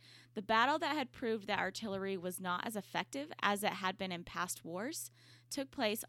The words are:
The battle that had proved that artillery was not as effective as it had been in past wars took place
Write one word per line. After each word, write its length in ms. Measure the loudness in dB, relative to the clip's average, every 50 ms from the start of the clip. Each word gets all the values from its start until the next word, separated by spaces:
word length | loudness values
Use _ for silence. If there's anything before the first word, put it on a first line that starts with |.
| -20 -20 -20 -20 -18 -10 -10
The 80 | -6
battle 380 | 2 4 6 6 8 6 6 4
that 180 | 2 0 0
had 160 | 0 -2 -4 -4
proved 340 | -4 -2 0 0 0 0
that 120 | 0 0 2
artillery 580 | 2 0 -2 -4 -4 -4 -2 -2 0 -2 -2
was 240 | -2 -2 -4 -4 -2
not 260 | -2 0 0 0 -2
as 80 | -2 -4
effective 560 | -6 -6 -2 -2 -2 -2 -2 -4 -6 -6 -6 -4 0
as 220 | 2 2 4 4 2
it 100 | 0 0
had 240 | 2 0 -2 0
been 140 | -2 -4 -4
in 140 | -4 -6 -6
past 400 | -6 -4 -4 -2 -2 -4 -6 -6
wars 460 | -8 -6 -4 -6 -6 -6 -6 -8 -10 -12 -18 -20 -20 -20 -20 _ -6
took 220 | -4 -4 -4 -4
place 320 | 0 2 2 2 2 0 -2